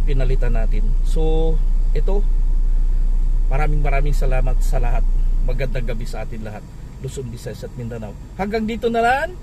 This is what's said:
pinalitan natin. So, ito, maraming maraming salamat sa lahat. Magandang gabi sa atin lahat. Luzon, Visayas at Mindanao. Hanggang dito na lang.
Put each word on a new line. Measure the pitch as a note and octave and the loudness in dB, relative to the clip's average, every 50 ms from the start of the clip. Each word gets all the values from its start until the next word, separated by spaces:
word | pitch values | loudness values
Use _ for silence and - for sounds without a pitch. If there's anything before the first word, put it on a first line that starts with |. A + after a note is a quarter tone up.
| - | 2
pinalitan | C#3+ C3+ C3 C3 B2+ C3 B2+ B2+ A#2+ | 2 2 2 4 2 2 2 2 2
natin. | A2+ A2+ A2 A2 A2 G#2+ A2 A2 B2+ B2+ - - | 2 2 2 2 2 2 2 2 2 2 2 2
So, | - D#3 D#3 D#3+ D#3+ D#3+ D#3+ D#3+ D#3+ D#3 - - - - - - - | 2 2 2 2 2 2 2 2 2 2 2 2 2 2 2 2 2
ito, | - - - - G#2+ G#2 - - - - - - - - - - - - - - - - - - - - - - - - - | 2 2 2 2 2 2 2 2 2 2 2 2 2 2 2 2 2 2 2 2 2 2 2 2 2 2 2 2 2 2 2
maraming | C3+ C3+ D3+ D3 D3 D3 | 2 2 2 2 2 2
maraming | C#3+ C#3+ C#3 C#3 C#3+ C#3+ | 2 2 2 2 2 2
salamat | C#3 C3+ C#3 C3 C3 B2+ B2+ C3+ B2+ - | 2 2 2 2 2 2 2 2 2 2
sa | - - C#3 | 2 2 2
lahat. | C3 B2 B2 B2+ B2 - - - - - - - - B2+ B2+ | 0 0 2 2 2 2 2 2 2 2 2 2 0 0 0
Magandang | B2 B2+ C#3 B2 - B2+ A#2 B2+ | 0 -2 -2 -4 -4 -4 -4 -4
gabi | A#2+ A2 A2+ | -4 -6 -6
sa | - - G#2+ G#2+ - | -8 -8 -8 -10 -10
atin | A2 G#2+ A2+ | -10 -10 -10
lahat. | G#2+ G#2 G2+ - - - - - - - - | -12 -12 -14 -16 -18 -18 -18 -18 -16 -16 -12
Luzon, | C3+ C3 - C#3+ B2+ A#2 | -12 -12 -10 -10 -12 -12
Visayas | A2+ A2+ - B2+ G#2+ - C3 | -12 -12 -12 -14 -12 -12 -14
at | A#2 - | -14 -12
Mindanao. | C3 A#2+ A2+ A#2+ A2+ A2 G#2 G2+ - - - - | -12 -12 -10 -10 -10 -12 -12 -14 -16 -16 -16 -10
Hanggang | - F#3+ G#3 G#3+ A3+ A3 G#3+ | -8 -6 -4 -4 -4 -4 -4
dito | A#3 A3 - A#3 | -6 -4 -4 -2
na | A#3 A3+ | 0 0
lang. | A3+ A#3 C4 C#4 D#4 E4+ - - | 2 2 0 0 -2 -6 -8 -12